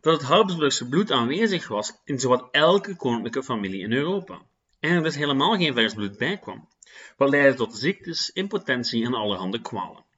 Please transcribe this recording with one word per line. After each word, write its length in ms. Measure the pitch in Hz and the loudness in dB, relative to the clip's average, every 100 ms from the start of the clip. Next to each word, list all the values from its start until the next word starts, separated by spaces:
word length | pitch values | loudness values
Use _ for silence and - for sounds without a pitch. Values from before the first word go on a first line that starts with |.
dat 200 | 156 160 | 0 0
het 20 | |
Habsburgse 640 | 131 175 190 175 147 - 123 | 4 4 4 2 0 0 -2
bloed 240 | 147 208 | 0 2
aanwezig 560 | 135 117 156 226 180 - | 2 0 0 0 0 -4
was 240 | 104 107 - | -6 -6 -10
in 160 | - 135 | -8 -2
zowat 280 | 123 127 - | 2 2 0
elke 460 | 143 156 196 196 180 | 2 4 4 0 -6
koninklijke 460 | 131 117 110 135 | -2 -2 -2 -6
familie 380 | 131 117 98 95 | -4 -4 -4 -6
in 120 | 95 | -2
Europa. 480 | 123 151 196 180 82 _ _ _ _ | -2 0 -4 -6 -14 _ _ _ _
En 100 | 151 | 0
er 120 | 175 | 2
dus 140 | 160 147 | 0 -2
helemaal 400 | 147 135 160 220 | 0 2 2 2
geen 180 | 165 | 2
vers 200 | 120 110 | 2 0
bloed 240 | 107 101 101 | 0 -6 -4
bij 200 | 131 196 | -4 -4
kwam. 300 | - 95 - _ _ - - - | -8 -16 -16 _ _ -20 -12 0
Wat 120 | 139 | 2
leidde 280 | 143 139 123 | 6 4 4
tot 200 | 110 104 | 0 -2
ziektes, 540 | 131 196 - 160 - | -4 -4 -6 -6 -6
impotentie 760 | - 196 - - 123 113 117 | -4 -4 -4 -2 -2 -2 -2
en 100 | 117 | 0
allerhande 460 | 123 107 95 92 113 | -2 -2 -2 -4 -6
kwalen. 440 | 117 107 87 - _ | -6 -8 -8 -12 _